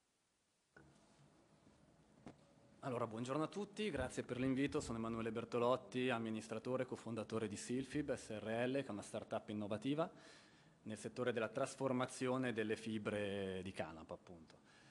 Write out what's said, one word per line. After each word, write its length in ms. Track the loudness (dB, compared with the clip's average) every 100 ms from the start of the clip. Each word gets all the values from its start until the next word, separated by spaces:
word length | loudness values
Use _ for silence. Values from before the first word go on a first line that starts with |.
| _ _ _ _ _ _ _ -20 -20 -20 -20 -20 -20 -20 _ -20 -20 -20 -20 -20 -20 -18 -16 -16 -20 -20 -20 -6
Allora, 260 | -2 0 0
buongiorno 360 | 0 0 0
a 60 | 0
tutti, 420 | -2 -4 -2 -2
grazie 320 | 0 -2 -2
per 160 | -2 2
l'invito. 420 | 2 4 4 2
Sono 160 | 0 -2
Emanuele 340 | 0 0 0
Bertolotti, 800 | 0 0 4 6 6 2 0 2
amministratore, 760 | 2 0 -2 -2 -4 0 0 0
cofondatore 640 | -4 -4 -4 -2 0 0
di 80 | -2
Silfib 580 | -2 -2 0 -2 0
S 160 | -2 -4
R 360 | -6 -2 2 2
L, 60 |
che 140 | 2 0
è 40 |
una 120 | -4
startup 440 | -6 -6 -2 -4 -2
innovativa 600 | -4 0 0 2 2 2 -2 -18 -20 -20 -20 -20 -14
nel 160 | -8 -6
settore 340 | -4 0 2
della 160 | 2 2
trasformazione 1040 | 2 0 2 2 2 0 0 2 2 2
delle 240 | 2 2 0
fibre 840 | 0 -2 0 0 0 0 0 -2
di 100 | -4
canapa, 420 | -4 -4 -6 -10
appunto. 440 | -12 -12 -18 -18 -20 -20 -20 -20